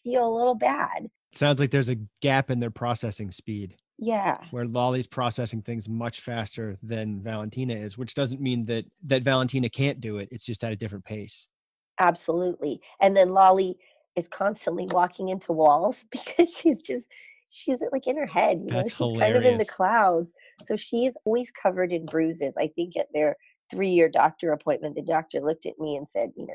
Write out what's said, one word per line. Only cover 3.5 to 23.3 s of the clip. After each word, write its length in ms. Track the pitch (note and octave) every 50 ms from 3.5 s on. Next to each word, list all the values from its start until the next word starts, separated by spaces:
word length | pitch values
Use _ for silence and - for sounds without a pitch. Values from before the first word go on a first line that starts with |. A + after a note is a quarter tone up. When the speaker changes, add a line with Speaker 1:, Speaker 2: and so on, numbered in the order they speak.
| G#2+ G#2 G2 F2+ - _ _ _ _
Speaker 1:
Yeah. 400 | - G#3+ A3+ A3+ G3+ G3 E3+ C3+ - - -
Speaker 2:
Where 140 | B2 A#2+ A#2+
Lolly's 420 | A#2 A2+ B2 B2 B2+ B2+ B2+ A#2+
processing 540 | - - C3 B2 A#2 - - A#2+ A2 A#2 A2
things 280 | - A#2+ A#2 A2+ G2+ A2
much 320 | A2+ A#2 A#2 A#2 - -
faster 560 | - B2+ A#2 A#2 A2+ - - A#2+ A2 G#2+ F#2+ -
than 400 | A2+ A2 A#2 A2 A2 G#2+ G#2 G2
Valentina 520 | G2 A2+ A2 G#2+ G#2+ G#2+ - B2+ C3 B2 A#2
is, 240 | G#2 G#2+ G#2 G2
which 160 | A#2 B2+ G#2 -
doesn't 280 | C#3+ C#3 A#2+ C3 C3+
mean 240 | C#3 B2+ B2 A#2+ A2+
that, 200 | A#2 A#2 A2+ - - _ _ -
that 180 | C3 C3+ B2+ A#2+
Valentina 460 | C#3 C3+ C3 B2+ A#2+ C3+ C3 B2 A2+
can't 300 | - C3 C#3 C#3+ - C3+
do 160 | A#2 A2 G#2
it. 120 | G2+ G2+ -
It's 140 | B2 G#2+ -
just 180 | - G#2+ - A#2
at 80 | A2+
a 40 | G#2+
different 300 | G2 A#2 G2+ G2+ G2 -
pace. 420 | - G#2+ G#2 G2+ F#2+ - - - _ _ _ _ _ _ _ _ _ _ -
Speaker 1:
Absolutely. 840 | F#3 F3 F3 - - - E3 F3 F3+ F3+ E3+ - C#3+ D3 A#2+ - - - - -
And 160 | G3 G3 G3
then 160 | G3 F#3 F#3 F#3
Lolly 440 | F#3+ F#3+ F#3+ F#3+ G3 F#3+ F3+ - - _ _ _ _ _ _ _
is 120 | F3 E3+
constantly 600 | - - - G3 G3+ G#3+ - - F3+ E3+ - F3+ F#3
walking 380 | F3+ F3+ F3+ F3 - - F#3+ F#3
into 220 | F#3+ F#3+ - -
walls 540 | E3 D#3 D#3 D3 C#3+ D#3+ F3+ A#3 A#3+ - -
<laughs> 40 | -
because 440 | - - - - - - F4 E4+ -
she's 240 | - - E4 B3 -
just, 300 | - - B3 B3 - - - - - - _ _ _ _
she's, 300 | - - - - C4 A#3+ - -
like, 160 | C#4 C4+ -
in 100 | B3+ C4+
her 80 | D#4 C#4
head, 340 | F3+ - F3 A3+ A3+ F#3 D#3+
you 120 | - -
know, 60 | B2
Speaker 2:
That's 200 | - G3+ A#3 -
Speaker 1:
she's 220 | - B2 A#2+ A2 -
kind 160 | - - A#3+
of 80 | B3 A#3
in 140 | B3+ A#3+
the 80 | A3+ G#3
Speaker 2:
hilarious. 60 | -
Speaker 1:
clouds. 640 | - - F#3 G3 A#3 A3+ G3+ F#3 E3+ E3 F3 E3+ - _ - - _ - -
So 120 | - G#3+
she's 420 | G#3 - - A#3+ A#3 B3 C4 A#3 - -
always 260 | G#3+ A3+ B3 B3 -
covered 420 | - - - F#3+ F#3 F#3 F#3 F3 F3
in 120 | E3 E3
bruises. 520 | E3 D#3 D#3+ D#3+ E3 E3+ - C#3+ C3+ -
I 100 | - D3
think 300 | D3+ - E3+ E3+ F3+ E3+
at 100 | - F#3+ - -
their 240 | D3+ D#3 D3